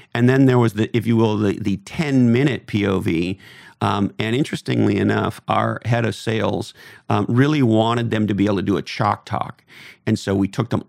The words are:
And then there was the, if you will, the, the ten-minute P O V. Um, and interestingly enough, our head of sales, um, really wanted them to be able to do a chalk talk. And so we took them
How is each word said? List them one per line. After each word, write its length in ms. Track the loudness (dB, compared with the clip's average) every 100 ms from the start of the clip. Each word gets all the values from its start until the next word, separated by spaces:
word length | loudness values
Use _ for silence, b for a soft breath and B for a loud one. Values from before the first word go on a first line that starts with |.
| B
And 140 | 2 4
then 180 | 6 6
there 140 | 6
was 140 | 2
the, 220 | 0 -2 -2
if 120 | 0
you 80 | 2
will, 200 | 2 2
the, 220 | 0 -2
the 200 | -2 -4
ten-minute 880 | -4 -6 0 2 4 4 2 -2 -4
P 180 | -2 0
O 140 | 0
V. 360 | -2 -2 -2 -6 B B B -6
Um, 300 | -4 -2 -2 -4
and 180 | -4 -2
interestingly 640 | -2 -6 -4 0 0 0
enough, 420 | 0 -2 -4 -6 -4
our 320 | -2 -2 -4 -2
head 180 | -2
of 100 | -2
sales, 600 | -4 -4 -2 -2 -4 -8 B B B -4
um, 160 | -2 0
really 320 | 2 2 2
wanted 480 | 2 2 2 0 -2
them 160 | -2 0
to 80 |
be 100 | 0
able 120 | 0 0
to 60 |
do 140 | -2 -2
a 60 |
chalk 420 | -4 -2 -2 -2
talk. 400 | -4 -8 -8 -12 B B B B -4
And 120 | -2
so 160 | 0
we 140 | 0 0
took 200 | -2 -4
them 160 | -4